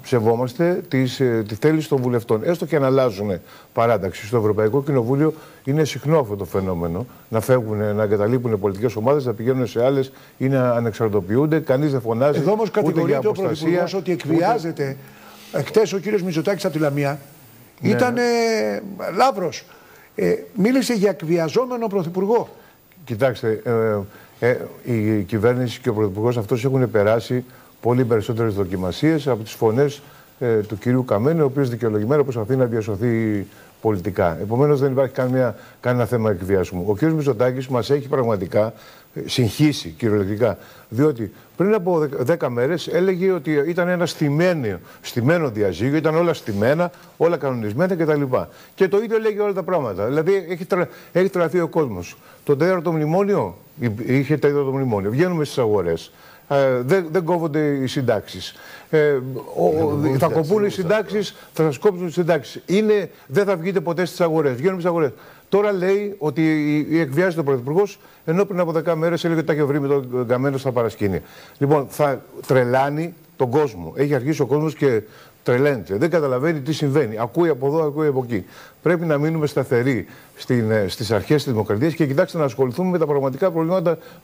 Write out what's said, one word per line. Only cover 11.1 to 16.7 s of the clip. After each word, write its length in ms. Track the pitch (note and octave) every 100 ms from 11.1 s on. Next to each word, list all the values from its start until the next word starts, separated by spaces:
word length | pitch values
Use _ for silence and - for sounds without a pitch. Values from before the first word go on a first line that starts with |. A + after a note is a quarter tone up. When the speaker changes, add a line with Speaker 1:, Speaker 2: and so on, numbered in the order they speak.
| G2+ F2 A2+ D#3 D#3
Speaker 1:
Κανείς 320 | - C3 D3+
δεν 100 | C3+
φωνάζει 380 | A2+ A2+ C#3 C#3
Speaker 2:
Εδώ 120 | C#3
όμως 160 | G#3+ A3
Speaker 1:
ούτε 100 | -
για 100 | D3+
Speaker 2:
κατηγορείται 380 | E3 E3+ C#3 G#3+
ο 20 |
Speaker 1:
αποστασία, 240 | G3 F#3+ D3+ E3
Speaker 2:
Πρωθυπουργός 260 | F3 F3
ότι 180 | F#3+ F3+
Speaker 1:
ούτε 0 |
Speaker 2:
εκβιάζεται. 840 | F3 C#3 E3 F3+ A#3 E3 D#3 C#3 C3+ - - - - -
Χτες 400 | - C3+ G#3+ G3+
ο 40 | G3
κύριος 260 | F3+ G#3+
Μητσοτάκης 420 | F3+ D#3+ D#3+ G3
από 80 | F#3+